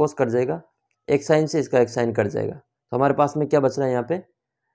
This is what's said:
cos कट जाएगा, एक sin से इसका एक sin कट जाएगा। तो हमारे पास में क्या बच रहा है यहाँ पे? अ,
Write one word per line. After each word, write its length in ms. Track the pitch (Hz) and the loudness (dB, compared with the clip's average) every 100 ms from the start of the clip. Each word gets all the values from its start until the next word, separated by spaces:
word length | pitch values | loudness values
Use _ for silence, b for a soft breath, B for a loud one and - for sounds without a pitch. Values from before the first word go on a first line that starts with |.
cos 120 | 147 | -2
कट 160 | - 120 | 0 0
जाएगा, 320 | 123 131 165 - _ _ _ - | 0 -2 -4 -10 _ _ _ -2
एक 160 | 143 - | 0 2
sin 220 | 156 156 | 2 2
से 120 | 160 | -2
इसका 200 | 123 131 | 0 2
एक 100 | 120 | 2
sin 260 | 127 117 110 | 0 -2 0
कट 120 | 101 | -2
जाएगा। 280 | 110 107 - | -2 -6 -8
तो 420 | _ _ _ 123 | _ _ _ 0
हमारे 160 | 139 | 2
पास 200 | 139 143 151 | 2 0 0
में 120 | 143 | 0
क्या 100 | 151 | 2
बच 180 | 131 139 | 2 0
रहा 80 | 131 | -2
है 60 | |
यहाँ 120 | 123 120 | -2 -2
पे? 60 | 185 | -6
अ, 100 | - _ _ _ _ | -8 _ _ _ _